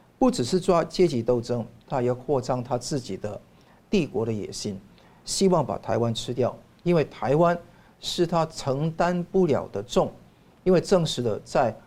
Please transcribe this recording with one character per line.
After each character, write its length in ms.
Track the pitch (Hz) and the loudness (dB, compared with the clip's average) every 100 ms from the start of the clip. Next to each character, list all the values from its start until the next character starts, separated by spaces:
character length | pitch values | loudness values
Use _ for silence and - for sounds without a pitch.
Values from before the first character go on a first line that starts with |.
| _ _ | _ _
不 120 | 254 | 0
只 140 | 240 | 2
是 160 | 120 185 | 0 0
抓 240 | 180 170 | 2 2
阶 240 | 170 - 180 | 2 2 2
级 140 | 135 | 2
斗 180 | 110 123 | 0 0
争， 260 | 117 120 110 - - | 0 -4 -6 -12 -6
他 140 | 139 | -2
也 60 | 120 | -2
要 60 | |
扩 240 | 123 123 143 | -2 0 -2
张 240 | 117 127 | 0 -4
他 140 | 120 123 | -2 -6
自 240 | - 147 | -4 -6
己 160 | 120 95 | -6 -10
的 240 | 104 101 - _ _ _ _ | -8 -10 -16 _ _ _ _
帝 180 | 208 185 | 0 0
国 200 | - 156 | -2 -2
的 40 | |
野 220 | 110 - | -4 -6
心， 260 | - 214 98 - - - - | -8 -8 -10 -14 -20 -20 -20
希 240 | - - 190 | -8 0 2
望 160 | 175 | 2
把 140 | 131 - | 0 -4
台 180 | - 110 | -2 0
湾 180 | 117 | 0
吃 200 | 117 - | -2 -6
掉， 200 | 127 120 - - _ | 0 0 -2 -18 _
因 120 | 170 | 0
为 80 | 175 135 | 2 2
台 300 | - 113 143 | -4 0 4
湾 220 | 170 175 - - - _ | 4 2 -6 -20 -20 _
是 260 | - - 170 | -10 -2 0
他 180 | 170 | 2
承 460 | 160 - - 135 160 | -2 -4 -4 -2 -2
担 340 | 160 175 180 | 0 -2 0
不 220 | 175 190 180 | -2 0 2
了 200 | 113 85 | 2 -2
的 100 | 98 | -8
重， 300 | 104 - 160 - - _ _ _ | -2 0 0 -4 -20 _ _ _
因 100 | - | 2
为 80 | 180 | 2
证 240 | - 185 | 4 2
实 180 | 160 - | 2 -2
了 180 | 120 101 | -2 -4
在 300 | - 160 127 107 | -2 0 0 -2